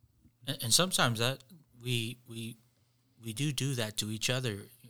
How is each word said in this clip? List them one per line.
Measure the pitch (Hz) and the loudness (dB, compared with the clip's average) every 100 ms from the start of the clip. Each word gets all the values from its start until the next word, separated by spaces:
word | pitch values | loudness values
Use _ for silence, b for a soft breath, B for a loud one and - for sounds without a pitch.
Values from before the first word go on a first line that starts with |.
| _ _ - _ - | _ _ -20 _ -8
And, | - | -6
and | 113 | 4
sometimes | 113 185 190 139 110 | 4 4 4 2 2
that | 120 135 - 170 - 120 | 0 -2 -8 -20 -20 -10
we, | 120 120 113 127 - | -2 0 -2 -8 -12
we, | 117 113 120 _ _ _ _ _ _ | -10 -10 -12 _ _ _ _ _ _
we | 113 | -8
do | 110 147 | -2 -2
do | 123 131 123 | 0 0 0
that | 110 - | -2 -2
to | 107 | -4
each | 110 - | -2 0
other. | 127 127 101 104 - - | 0 0 -4 -8 -20 -20